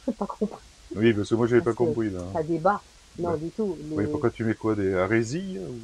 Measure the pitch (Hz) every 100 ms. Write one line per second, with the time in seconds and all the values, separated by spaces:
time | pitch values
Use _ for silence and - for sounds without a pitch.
0 | - - 202 - 208 - - - - 98
1 | 113 104 98 113 117 120 117 110 117 113
2 | 110 92 90 160 156 165 175 208 - -
3 | - - 175 156 165 - 214 156 151 151
4 | 151 151 117 - 113 107 110 107 95 92
5 | 95 113 113 156 190 190 170 120